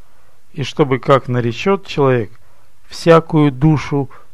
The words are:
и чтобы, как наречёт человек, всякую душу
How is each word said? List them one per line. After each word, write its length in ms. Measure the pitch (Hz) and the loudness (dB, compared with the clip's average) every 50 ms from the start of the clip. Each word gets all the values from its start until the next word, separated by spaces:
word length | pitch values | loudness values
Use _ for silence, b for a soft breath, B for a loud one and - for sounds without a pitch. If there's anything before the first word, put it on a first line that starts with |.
| - - - - - - - - - - | -14 -14 -16 -16 -16 -16 -16 -16 -16 -12
и 120 | - - 131 | -10 -8 -8
чтобы, 360 | - - - 156 131 131 120 | -4 0 0 2 2 0 0
как 300 | - - 139 127 - 131 | 2 4 4 4 2 0
наречёт 580 | 123 123 117 120 113 - - 196 196 196 - - | -2 0 0 -2 -4 -2 0 0 0 0 -2 -4
человек, 440 | - 156 139 135 127 120 104 - - - - - - - - - - - - - | -2 2 2 4 4 2 0 -4 -8 -14 -16 -16 -16 -16 -16 -16 -16 -16 -14 -14
всякую 640 | - - - 170 165 165 165 - 165 151 147 147 131 | -12 0 4 6 6 6 6 4 2 4 4 4 4
душу 560 | 123 147 156 156 127 - - 147 139 131 b b b b b | 4 4 4 4 2 0 -2 -4 -4 -4 b b b b b